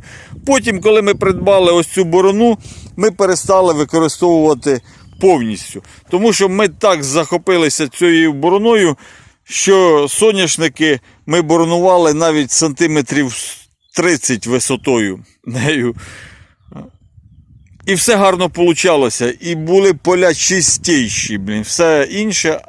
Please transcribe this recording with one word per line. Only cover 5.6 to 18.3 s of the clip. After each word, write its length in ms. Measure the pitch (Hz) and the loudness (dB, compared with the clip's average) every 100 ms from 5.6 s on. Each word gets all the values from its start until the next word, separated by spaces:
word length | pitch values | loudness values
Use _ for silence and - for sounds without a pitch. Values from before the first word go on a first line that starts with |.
| - 98 - - _ | -12 -16 -18 -20 _
Тому 220 | 180 226 | -2 0
що 160 | 190 196 | 2 0
ми 200 | 190 202 | 0 -2
так 360 | 147 208 170 | 0 0 0
захопилися 840 | 135 151 156 175 185 180 156 - 139 | -2 -4 -2 -2 0 0 0 -2 -6
цією 440 | - 175 165 160 | 0 2 2 2
бороною, 640 | 143 160 196 226 220 175 139 - - - _ | 0 0 0 2 2 2 -2 -10 -20 -20 _
що 640 | - - - 190 180 151 143 | -12 -4 2 4 4 2 0
соняшники 920 | - 220 196 165 - 160 - 156 131 - _ - | 0 0 2 -2 -2 -4 0 0 0 -4 _ -4
ми 160 | 170 | -2
боронували 720 | 156 165 165 170 185 180 165 | 2 2 2 2 2 4 2
навіть 360 | 151 165 151 131 | 2 0 0 -2
сантиметрів 840 | - 160 135 165 151 123 135 131 113 - - - _ _ - | -2 -2 -2 -2 0 -2 -2 -4 -6 -12 -16 -20 _ _ -4
тридцять 500 | 175 160 - 117 113 | 0 0 -2 -4 -2
висотою 760 | 123 - 127 - 120 101 92 - _ | -4 -2 -4 -2 0 -2 -6 -14 _
нею. 500 | - 123 135 156 120 117 - - - - _ _ _ - - _ _ _ - - _ _ _ _ - | -12 -6 -2 -2 -4 -6 -14 -20 -20 -20 _ _ _ -20 -20 _ _ _ -20 -20 _ _ _ _ -4
І 60 | |
все 220 | 185 - 208 | -2 0 2
гарно 340 | 196 | 2